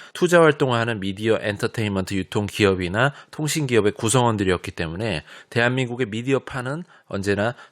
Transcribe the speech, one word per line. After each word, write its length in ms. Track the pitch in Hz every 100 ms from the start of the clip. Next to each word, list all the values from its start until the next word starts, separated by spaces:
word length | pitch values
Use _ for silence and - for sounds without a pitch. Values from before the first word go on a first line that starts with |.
| -
투자 260 | - 180 175
활동을 400 | 156 147 135 120
하는 200 | 113 110
미디어 380 | 98 98 110 107
엔터테인먼트 720 | 107 101 117 - 104 98 92 98
유통 300 | 90 107 101
기업이나 640 | - 101 92 87 104 135 - -
통신 380 | - 151 160 135
기업의 260 | 117 104
구성원들이었기 800 | - 113 127 120 107 95 90 -
때문에 520 | - 82 85 113 78 - - -
대한민국의 580 | 120 120 127 123 120 117
미디어판은 760 | 110 123 131 - 135 123 156 175 _ -
언제나 460 | 98 95 98 110 - -